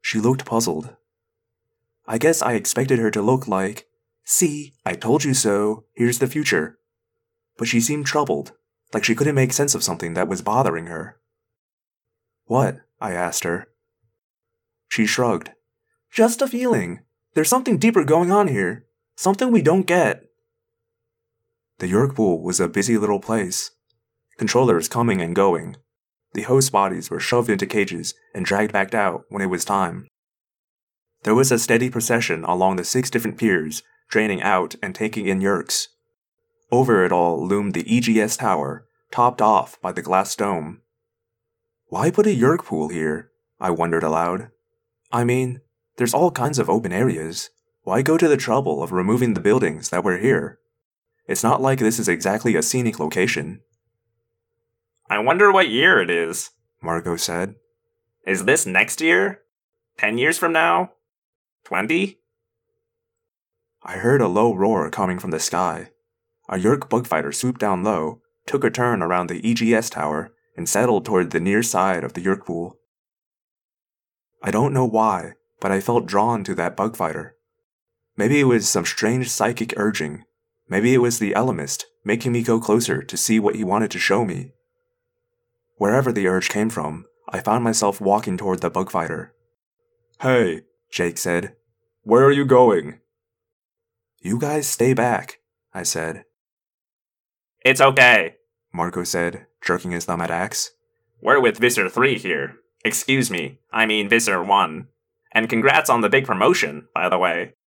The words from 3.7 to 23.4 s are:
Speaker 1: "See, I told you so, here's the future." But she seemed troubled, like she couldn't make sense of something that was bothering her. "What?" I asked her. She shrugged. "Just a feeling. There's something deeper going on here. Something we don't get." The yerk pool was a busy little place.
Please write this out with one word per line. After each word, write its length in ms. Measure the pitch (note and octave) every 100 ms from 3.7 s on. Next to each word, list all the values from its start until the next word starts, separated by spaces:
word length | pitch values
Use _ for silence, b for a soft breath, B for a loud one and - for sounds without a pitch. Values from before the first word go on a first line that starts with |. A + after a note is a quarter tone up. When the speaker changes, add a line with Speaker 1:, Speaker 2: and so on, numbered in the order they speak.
| A2 _ _ _ _
Speaker 1:
"See, 500 | - - F3 D3 C#3+ _ -
I 80 |
told 320 | F2 A2 D3 C#3+
you 80 |
so, 500 | C3+ A2 G2+ G#2 A2 _
here's 260 | - A#2+ A#2
the 120 | C3 D3
future." 440 | C#3+ F#2 D#2 _ _ _ _ _ _ _ _ -
But 100 | A#2
she 140 | A#2+
seemed 240 | A#2 D3 C#3
troubled, 480 | D3+ D3 D2 - _ _ _ _
like 100 | A2
she 120 | A2 A2
couldn't 200 | C#3+ C#3
make 160 | C3
sense 240 | C3+ C#3+ -
of 80 |
something 300 | - E2+ E2+
that 160 | E2+ F2+
was 120 | F#2
bothering 440 | - A2+ A2 E2 E2+
her. 340 | E2 E2+ _ _ _ _ _ _ _ _ _ _ _ _ _ _
"What?" 340 | B2 A2 - _ _
I 100 | G#2+
asked 320 | F2 F2 -
her. 240 | F2 F2 - _ _ _ _ _ _ _ _ _ _ _ _
She 180 | - G#2+
shrugged. 460 | - A#2+ F2+ - _ _ _ _ _ _
"Just 320 | - A3+ A#3
a 60 | C4+
feeling. 540 | A#3 B3+ C3+ - F#2 _ _ _
There's 160 | - D#3
something 280 | B3+ B3+ F3+
deeper 280 | A3 A3+ C#3+
going 260 | D#3 F3
on 160 | G3+ F#3+
here. 400 | A2 F2+ A2+ _ _ _ -
Something 340 | F#3 G3 B3+
we 100 | A#3
don't 240 | C#3+ F#3 F3 F3+
get." 260 | C3+ - _ _ _ _ _ _ _ _ _ _ _ _ _ _ _ _
The 100 | F2+
yerk 260 | G2 C3+ C3+
pool 260 | G#2+ E2
was 200 | F2 F2+
a 80 | F2+
busy 280 | G2+ G2 A2+
little 220 | G#2 G2+
place. 520 | - A2+